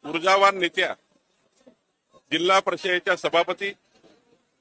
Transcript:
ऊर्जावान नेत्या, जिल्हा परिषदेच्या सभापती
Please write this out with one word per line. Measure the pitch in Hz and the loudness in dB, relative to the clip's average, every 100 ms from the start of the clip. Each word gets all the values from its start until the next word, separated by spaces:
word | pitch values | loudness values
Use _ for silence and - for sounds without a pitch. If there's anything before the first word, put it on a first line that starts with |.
| 143 | -8
ऊर्जावान | 160 180 196 196 196 | -4 2 4 4 2
नेत्या, | 175 185 170 101 _ _ _ _ _ _ _ _ _ _ _ _ _ | -4 -2 -4 -6 _ _ _ _ _ _ _ _ _ _ _ _ _
जिल्हा | 156 175 190 | -2 2 2
परिषदेच्या | 190 170 190 180 196 175 | 2 -6 -4 -4 -2 -2
सभापती | 156 165 175 180 196 196 _ _ _ _ _ _ _ _ | 0 0 0 -4 -8 -10 _ _ _ _ _ _ _ _